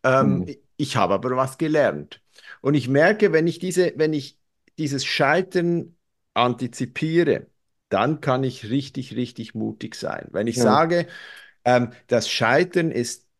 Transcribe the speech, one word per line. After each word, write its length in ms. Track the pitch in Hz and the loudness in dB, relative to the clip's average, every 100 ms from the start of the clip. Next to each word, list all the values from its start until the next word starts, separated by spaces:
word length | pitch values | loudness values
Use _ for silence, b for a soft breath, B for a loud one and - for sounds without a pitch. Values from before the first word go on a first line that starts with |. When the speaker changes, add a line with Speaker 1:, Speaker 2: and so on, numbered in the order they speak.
Speaker 1:
Ähm, 380 | 135 131 139 135 | 2 4 4 0
Speaker 2:
Hm. 140 | 90 - _ - | -4 -12 _ -8
Speaker 1:
ich 180 | 139 127 | -4 0
habe 160 | 90 | 2
aber 220 | 95 127 127 | 0 -2 -2
was 220 | 131 - | -2 -2
gelernt. 640 | 160 151 123 73 73 - _ B B B | -2 2 2 0 -10 -18 _ B B B
Und 120 | 135 | 0
ich 140 | 147 113 | 0 2
merke, 440 | 139 165 214 202 | 4 4 4 4
wenn 140 | 160 170 | 4 2
ich 120 | 165 | -2
diese, 340 | 180 175 175 - | -4 0 0 2
wenn 160 | 156 | 0
ich 240 | 156 135 - _ _ _ - | 0 -6 -16 _ _ _ -6
dieses 260 | 151 139 | -4 -4
Scheitern 920 | - - 139 160 185 180 170 170 - _ _ _ _ | -4 0 2 2 0 0 0 0 -4 _ _ _ _
antizipiere, 1120 | - 123 120 123 - 123 - 160 165 165 104 - _ _ _ - | 0 0 0 -6 -6 -8 -4 -2 2 2 0 -2 _ _ _ -4
dann 320 | 95 120 151 | 0 0 0
kann 220 | - 127 | -2 0
ich 240 | 131 123 107 | -2 -6 -6
richtig, 440 | 131 135 - 127 110 | -4 -4 -10 -10 -6
richtig 380 | 123 - 110 | -8 -8 -12
mutig 400 | 113 110 110 - | -6 -6 -6 -12
sein. 340 | - - - - | -10 -8 -8 -8
Wenn 140 | - 110 | -4 -2
ich 120 | 123 | 2
Speaker 2:
Ja. 0 | |
Speaker 1:
sage, 460 | 120 135 165 175 170 B B B B B | 4 4 2 0 -2 B B B B B
ähm, 280 | - 123 120 b b | 2 2 2 b b
das 200 | 120 107 | 0 0
Scheitern 600 | - 113 135 180 180 165 | 0 2 4 2 0 -2
ist 360 | - 117 - _ _ | -2 -6 -8 _ _